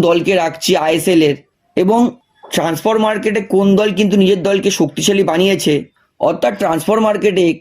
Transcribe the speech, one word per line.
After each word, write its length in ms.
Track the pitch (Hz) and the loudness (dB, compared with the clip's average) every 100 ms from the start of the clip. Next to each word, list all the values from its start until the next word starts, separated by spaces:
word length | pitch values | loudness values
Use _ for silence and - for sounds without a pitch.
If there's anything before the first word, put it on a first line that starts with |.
দলকে 320 | 175 175 170 190 | 2 2 0 0
রাখছি 360 | 165 160 - 180 156 | -2 -4 -2 0 0
আইএসএল 360 | 165 165 175 | 0 2 2
এর, 120 | 151 139 _ _ _ - | 2 0 _ _ _ -2
এবং 220 | 185 226 240 - _ _ | 0 2 0 -2 _ _
ট্রান্সফার 540 | - - 160 160 214 220 | -8 -4 -4 -2 -2 0
মার্কেটে 420 | 214 214 220 214 196 | 0 -2 -4 -4 -2
কোন 140 | 190 196 196 | 0 2 2
দল 140 | 214 | 2
কিন্তু 220 | 185 208 202 | 0 0 2
নিজের 220 | 190 196 180 | 2 2 0
দলকে 200 | 196 202 | 0 0
শক্তিশালী 520 | 190 156 - 160 196 | 0 -2 -2 -2 0
বানিয়েছে, 500 | 180 165 190 185 - 147 - _ _ - | 0 0 0 0 0 -2 -4 _ _ -4
অর্থাৎ 340 | - 170 - 202 | -2 0 -2 -2
ট্রান্সফার 380 | 185 165 160 220 | -2 -2 -2 0
মার্কেটে 440 | 220 208 208 185 170 160 | 0 0 0 2 0 0